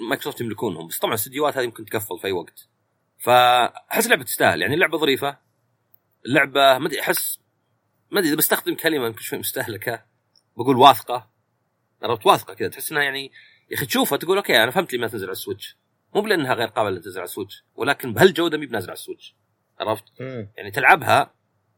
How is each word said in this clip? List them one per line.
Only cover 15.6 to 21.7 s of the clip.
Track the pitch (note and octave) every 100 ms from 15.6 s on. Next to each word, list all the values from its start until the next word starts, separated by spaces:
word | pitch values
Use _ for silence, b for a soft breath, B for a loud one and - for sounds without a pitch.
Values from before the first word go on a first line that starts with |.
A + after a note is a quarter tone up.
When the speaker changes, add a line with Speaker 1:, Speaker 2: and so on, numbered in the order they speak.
| - - _ _ _
Speaker 1:
مو | -
بلأنها | G#3+ F#3+ C3
غير | A2+ A#2
قابلة | - G#2+
لتنزل | F#2 G2 F#2
على | F2
السويتش، | - F#2+ - _
ولكن | - A2+ - B2+
بهالجودة | G#2+ F#3+ D3+ E3+ D3+
مي | C#3+
بنازل | A2+ F2
على | E2
السويتش. | - - - _ _ _ _ _
عرفت؟ | G2 A2 - _
Speaker 2:
مم. | B2+ C3 G2+ -
Speaker 1:
يعني | G2+
تلعبها | G#2 C3+ F3+ A2+ A#2 C#3 _ _ _ _